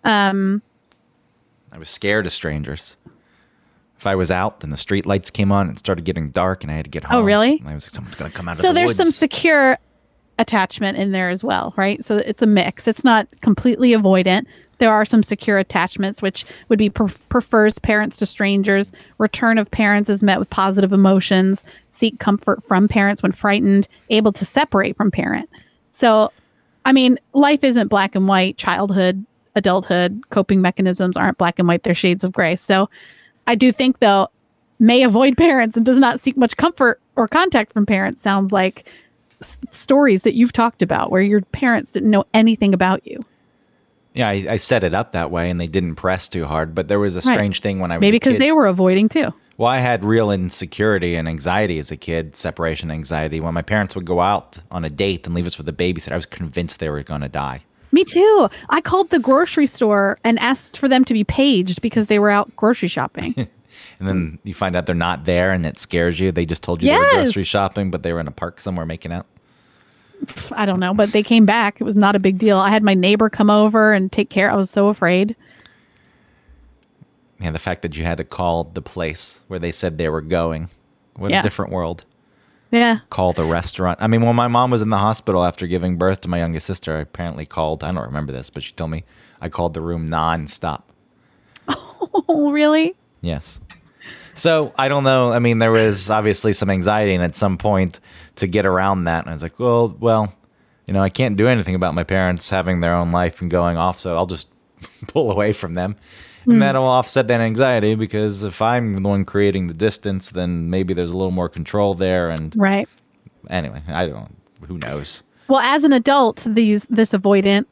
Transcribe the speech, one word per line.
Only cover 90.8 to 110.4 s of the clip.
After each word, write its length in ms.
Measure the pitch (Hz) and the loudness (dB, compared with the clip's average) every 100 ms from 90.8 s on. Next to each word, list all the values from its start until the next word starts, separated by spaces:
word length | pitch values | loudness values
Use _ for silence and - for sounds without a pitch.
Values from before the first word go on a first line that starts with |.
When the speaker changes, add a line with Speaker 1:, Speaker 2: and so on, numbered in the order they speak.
| _ _ _ _ _ _ _ - - | _ _ _ _ _ _ _ -20 -10
Speaker 1:
<laughs> 80 | 277 - - 359 403 - | -10 -10 -12 -4 -4 0
Oh, 240 | 311 294 | 0 2
really? 440 | 294 302 311 320 370 _ _ | 2 2 2 0 -4 _ _
Speaker 2:
Yes. 380 | 85 76 - - - - _ _ - - - - | -8 -8 -10 -16 -18 -20 _ _ -20 -20 -18 -2
So, 380 | 165 160 139 - | 2 2 0 -2
I 100 | 135 | 0
don't 160 | 143 | 2
know. 280 | 135 131 123 | 2 4 2
I 80 | 117 | 2
mean, 200 | 120 113 | 2 2
there 120 | 113 | 4
was 380 | 113 110 101 - | 4 4 2 0
obviously 440 | 107 107 98 107 | 0 2 0 0
some 160 | 98 98 | 0 0
anxiety, 440 | 95 87 107 104 | 0 0 2 2
and 100 | 92 | 0
at 120 | 87 - | -2 -2
some 220 | 101 90 | -2 0
point 420 | 107 98 92 - _ - - - | 0 0 0 -4 _ -20 -20 -6
to 100 | 98 | -2
get 180 | 95 95 | 0 2
around 380 | 92 98 95 85 | 2 0 0 0
that, 220 | 82 - | -2 -4
I 60 | |
was 100 | 80 | -10
like, 160 | 82 _ | -12 _
"Well, 360 | 123 117 117 - | 0 2 0 0
well, 340 | 113 110 104 - _ _ _ _ - | 0 0 0 -8 _ _ _ _ -4
you 60 | |
know, 80 | 98 | 0
I 80 | 98 | 0
can't 260 | - 127 101 | 0 -2 2
do 100 | 113 | 2
anything 280 | 123 90 92 | 2 0 -2
about 180 | 90 | -2
my 100 | 78 | -2
parents 460 | 85 95 92 87 - | -2 0 0 -2 -2
having 300 | 98 90 90 | -2 -2 -2
their 140 | 85 87 | 0 0
own 160 | 87 | 0
life 300 | 87 87 - | 0 -2 -4
and 100 | 87 | -4
going 260 | 87 87 85 | 0 0 0
off, 220 | 90 87 | -2 -4
so 160 | 92 85 | -6 -4
I'll 100 | 90 | -4
just 220 | 85 - _ _ _ | -6 -12 _ _ _
<laughs> 280 | - _ - | -20 _ -6
pull 240 | - 127 | -2 -2
away 200 | 98 104 | 0 0
from 200 | 104 87 | -2 -4
them." 220 | 85 92 104 - - - - - | -6 -6 -8 -16 -20 -20 -6 2
And 80 | 226 | 4
Speaker 1:
Hmm. 40 | |
Speaker 2:
that'll 240 | 139 135 | 4 2
offset 440 | 131 127 123 - 117 | 2 2 2 0 2
that 140 | 120 | 2
anxiety, 540 | 113 110 135 120 104 110 | 0 2 2 2 2 0
because 480 | 107 107 107 101 | -2 -2 -2 -2
if 180 | 104 87 | -8 -2
I'm 320 | 110 123 117 | 0 0 -2
the 160 | 98 98 | -2 0
one 160 | 98 92 | 0 0
creating 420 | 101 101 95 90 | 0 2 0 -4
the 60 | |
distance, 560 | 82 107 - 101 95 - | -2 -2 -2 -6 -6 -8
then 400 | 90 | -6